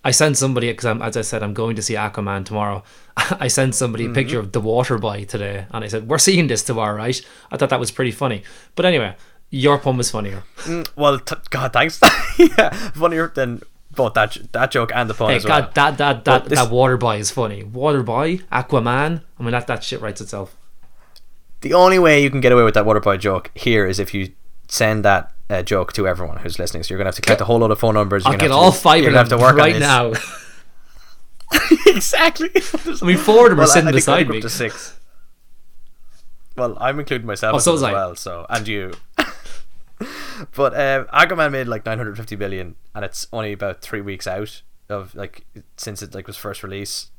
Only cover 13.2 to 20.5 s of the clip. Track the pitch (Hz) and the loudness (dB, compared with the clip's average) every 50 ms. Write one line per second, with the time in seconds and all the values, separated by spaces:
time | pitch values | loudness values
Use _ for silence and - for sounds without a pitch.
13.2 | 165 160 - 139 131 120 117 101 - - - - - - - - 127 110 104 113 | -2 -2 -2 -4 -4 -2 -4 -10 -12 -18 -20 -20 -20 -10 -2 0 0 0 2 0
14.2 | 107 107 - - - - - 113 127 131 - 127 117 117 - 123 123 113 107 - | 0 0 -2 -10 -10 -8 -2 -2 -2 0 0 -2 -2 0 -2 -2 -2 -4 -2 -2
15.2 | 117 107 127 117 - 107 151 147 135 - - 151 143 151 143 - 147 143 135 113 | 0 0 0 0 2 2 2 2 2 0 2 2 2 2 2 0 0 0 0 0
16.2 | - 147 135 131 - - 147 139 123 110 117 123 131 131 127 117 120 117 107 104 | 2 2 2 2 2 2 2 2 2 4 4 4 4 4 2 2 0 -2 -2 -2
17.2 | 104 - - 135 117 107 101 101 101 101 113 127 135 151 147 139 120 120 113 123 | -4 -6 -4 -4 -4 -4 -6 -10 -12 -12 -8 -2 -2 0 0 0 -2 -2 -2 -2
18.2 | 147 165 185 185 - - - 123 127 - 147 127 117 117 123 131 147 156 170 160 | -2 -2 -4 -6 -6 -4 -4 -4 -2 0 0 0 0 2 0 0 0 -2 -2 -6
19.2 | - - - - 123 117 120 123 120 - 120 107 - - - - 110 104 104 - | -8 -14 -12 -8 -6 -4 -4 -4 -4 -4 -6 -6 -6 -8 -8 -8 -8 -10 -10 -10
20.2 | 107 101 - 101 95 - | -12 -12 -10 -10 -10 -12